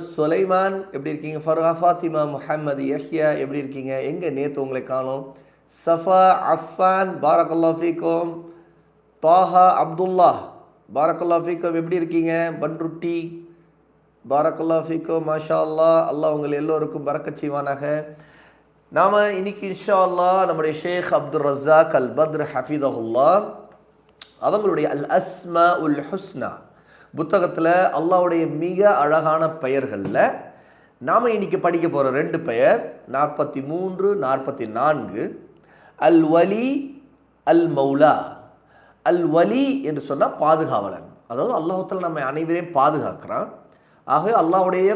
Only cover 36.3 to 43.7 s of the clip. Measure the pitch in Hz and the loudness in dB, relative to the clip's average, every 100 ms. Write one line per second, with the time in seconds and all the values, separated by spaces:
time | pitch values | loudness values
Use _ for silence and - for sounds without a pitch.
36.3 | 165 180 214 254 285 - - _ _ _ | 4 4 0 -2 -4 -8 -16 _ _ _
37.3 | _ - 170 165 139 139 139 147 120 - | _ 2 4 4 0 0 4 4 4 -4
38.3 | - - _ _ _ _ _ 147 175 165 | -14 -20 _ _ _ _ _ 0 0 2
39.3 | 160 190 247 277 269 147 147 - 143 220 | 2 2 2 0 -2 -4 -6 -4 -2 -2
40.3 | - 151 160 147 120 98 87 82 - - | 2 2 2 2 -2 -4 -10 -16 -20 -12
41.3 | 120 202 233 160 185 185 190 175 160 131 | -6 -2 -2 -4 -4 -6 -6 -4 -4 -4
42.3 | 147 165 170 170 139 143 156 107 85 92 | -4 -4 -4 -2 2 2 2 -4 -10 -8
43.3 | 113 202 - _ | -8 -8 -12 _